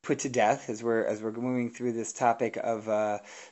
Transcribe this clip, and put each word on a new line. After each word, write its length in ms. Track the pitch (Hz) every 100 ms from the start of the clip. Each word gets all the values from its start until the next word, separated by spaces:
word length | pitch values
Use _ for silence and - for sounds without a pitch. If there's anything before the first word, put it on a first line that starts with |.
put 180 | - 139
to 100 | 139
death 400 | 120 107 135 -
as 120 | 107
we're, 220 | 117 113
as 160 | - 107
we're 100 | 110
moving 380 | 113 127 127 120
through 240 | 120 123
this 180 | 113 107
topic 460 | - 123 117 117 117
of, 320 | - 113 110
uh, 300 | 107 107 104 - - -